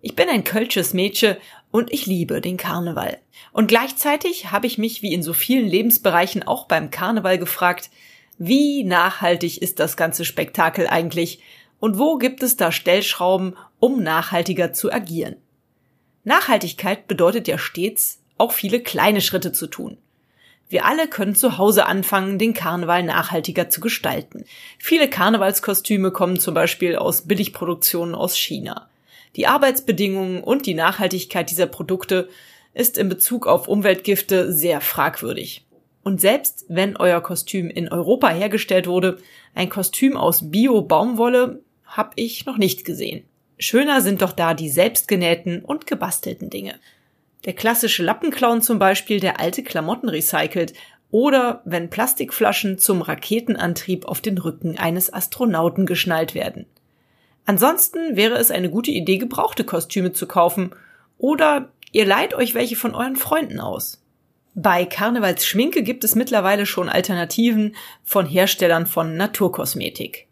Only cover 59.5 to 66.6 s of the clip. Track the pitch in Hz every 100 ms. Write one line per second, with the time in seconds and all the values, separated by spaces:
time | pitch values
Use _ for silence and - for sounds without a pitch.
59.5 | - - 170 - 202 180 180 165 - 175
60.5 | 175 180 - - _ _ _ 254 294 311
61.5 | 285 262 _ - - 202 202 403 - 233
62.5 | 233 240 233 233 220 254 262 - 311 311
63.5 | - - - - - _ _ _ _ _
64.5 | 196 196 175 180 - 208 240 202 175 -
65.5 | 196 277 330 214 247 220 220 254 220 190
66.5 | 202